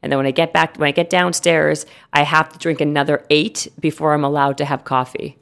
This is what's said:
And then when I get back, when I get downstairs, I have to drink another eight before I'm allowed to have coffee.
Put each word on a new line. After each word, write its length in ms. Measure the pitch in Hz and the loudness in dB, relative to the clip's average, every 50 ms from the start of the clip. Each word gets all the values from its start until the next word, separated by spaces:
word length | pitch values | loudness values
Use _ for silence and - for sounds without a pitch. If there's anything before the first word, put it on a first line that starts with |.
| - | -6
And 80 | 147 | -2
then 60 | 143 135 | -2 0
when 80 | 135 | 0
I 40 | 135 | 0
get 240 | 127 156 165 165 - | 0 0 0 2 2
back, 220 | 165 160 160 - - | 2 0 0 0 -2
when 100 | 151 143 | -2 0
I 40 | 143 | 2
get 180 | 170 170 170 | 0 0 2
downstairs, 720 | 185 180 180 180 170 - - 170 165 156 156 151 156 151 - - - - - _ - | 2 0 0 0 -2 0 0 2 2 4 2 2 0 -2 -4 -10 -20 -20 -12 _ 0
I 80 | 147 147 | 0 2
have 260 | 143 156 156 156 - - | 4 2 2 2 0 -4
to 60 | - | -6
drink 220 | - 165 151 135 | -4 -4 -2 0
another 440 | 151 147 147 143 143 147 147 139 - - | -2 0 0 0 0 0 -2 -2 0 2
eight 400 | 147 151 151 - - - - - - - | 2 2 2 0 -4 -8 -10 -10 -8 -4
before 360 | - 156 147 - 156 156 151 | -4 -4 -2 0 0 0 2
I'm 100 | 147 147 | 2 0
allowed 320 | 139 147 147 139 139 135 139 | 0 0 0 0 0 0 -2
to 60 | 147 | -2
have 180 | 139 143 127 - | -4 -4 -6 -4
coffee. 520 | - 135 127 127 - - - - 135 - _ | -2 -2 -2 -2 -4 -6 -10 -10 -12 -12 _